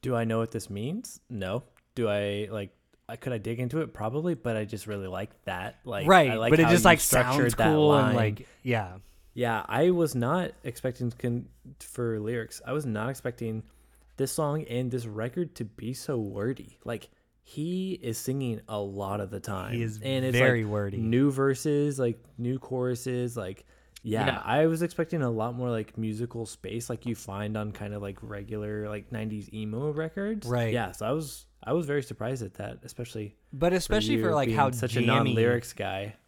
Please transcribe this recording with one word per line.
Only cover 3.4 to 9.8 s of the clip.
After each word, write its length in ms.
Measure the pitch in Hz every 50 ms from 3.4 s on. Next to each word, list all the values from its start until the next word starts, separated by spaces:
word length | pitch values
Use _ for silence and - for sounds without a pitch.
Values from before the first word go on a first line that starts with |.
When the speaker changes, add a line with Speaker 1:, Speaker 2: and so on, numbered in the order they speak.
| 98 117 117 117
Speaker 1:
into 220 | 127 123 127 160
it? 100 | 160 - -
Probably, 400 | - 104 110 123 147 160 180 170
but 200 | 135 - 120 113
I 100 | 110 107
just 200 | 101 113 104 - 107
really 200 | 104 101 95 92
like 240 | 92 92 101 107 - _ _
that. 340 | - 92 90 92 110 - _ _
Like, 240 | - - 101 143 151
Speaker 2:
Right, 240 | 190 185 156 131
Speaker 1:
I 40 | 113
like 160 | 110 110 117
Speaker 2:
but 80 | 147 160
it 40 | 165
Speaker 1:
how 60 | -
Speaker 2:
just, 120 | 175 170 -
Speaker 1:
you 60 | 185
Speaker 2:
like, 100 | 170 147
Speaker 1:
structured 520 | - - - 147 120 123 131 147 127 120
Speaker 2:
sounds 40 | 117
Speaker 1:
that 120 | - 113 - 156
Speaker 2:
cool 200 | 151 151 147 147
and, 120 | 143 131 127
Speaker 1:
line. 80 | 120
Speaker 2:
like, 320 | 120 110 107 104 - - - - _ _
yeah. 340 | 127 120 113 101 90 90 95 101 - - - _ - _
Speaker 1:
Yeah, 300 | 123 120 117 113 107 - -
I 220 | - 120